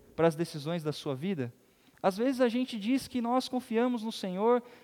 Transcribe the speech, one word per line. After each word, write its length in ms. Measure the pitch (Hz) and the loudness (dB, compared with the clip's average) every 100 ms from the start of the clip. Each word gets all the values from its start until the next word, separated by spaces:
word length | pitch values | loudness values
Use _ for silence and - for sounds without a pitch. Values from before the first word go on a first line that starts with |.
| - - | -14 2
para 120 | 165 | 2
as 80 | 151 | 4
decisões 480 | 165 156 143 175 | -4 -4 -4 -4
da 80 | 151 | -4
sua 240 | 147 156 131 | -6 -4 -4
vida? 360 | 170 185 120 - _ _ _ _ | -2 -2 -4 -6 _ _ _ _
Às 140 | - 190 | 0 2
vezes 240 | 247 254 | 0 2
a 80 | 247 | 2
gente 320 | 233 254 233 | 2 -2 -4
diz 300 | 202 262 - | 0 0 0
que 100 | 247 | -4
nós 300 | 233 254 - | 0 0 0
confiamos 540 | 254 - 220 247 240 | -6 -2 0 2 0
no 80 | 220 | -4
Senhor, 520 | - 196 185 214 247 233 - | -6 -4 0 4 4 2 -18